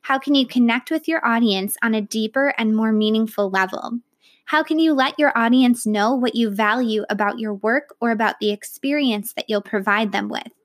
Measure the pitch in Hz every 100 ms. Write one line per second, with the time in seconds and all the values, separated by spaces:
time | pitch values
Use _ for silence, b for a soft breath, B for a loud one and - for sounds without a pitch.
0 | - 269 277 285 254 262 233 240 - 320
1 | 311 330 233 233 233 190 196 - 233 220
2 | 208 220 214 269 277 - 220 220 220 214
3 | 214 220 220 - 196 190 190 - - 233
4 | _ b b b - 311 311 320 320 269
5 | 254 - 294 233 226 254 247 240 214 208
6 | 214 262 247 226 226 202 208 240 233 214
7 | 208 202 208 240 220 202 214 269 285 -
8 | 233 220 220 - 208 202 - - 277 294
9 | 269 208 196 - - 208 - 214 196 208
10 | 220 196 208 - - _